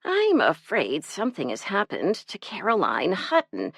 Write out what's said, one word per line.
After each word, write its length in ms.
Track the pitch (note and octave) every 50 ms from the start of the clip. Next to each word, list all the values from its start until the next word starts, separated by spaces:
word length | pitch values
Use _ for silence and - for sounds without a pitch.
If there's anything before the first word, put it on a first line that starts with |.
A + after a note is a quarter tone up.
| _
I'm 380 | F#4 F#4 G4 G#4+ A4 G4 C#4+
afraid 640 | - G#2+ D#3+ D#3 _ - G#3+ A3+ C#3+ G2+ B2+ D#3 D#3+
something 440 | - - - G#3 B3+ B3 - C#3 B2+
has 140 | A2 A2 -
happened 520 | - G3 G3+ G#3 - - - A2+ E3+ G#3+
to 220 | - - - -
Caroline 760 | - - - A3 G3+ - G#3+ A#3 A3 D#3+ - A2+ A2+ A#2+ E3 F#3+
Hutton. 580 | F#3+ - - D#4+ E4 D#4 _ - - G2 - -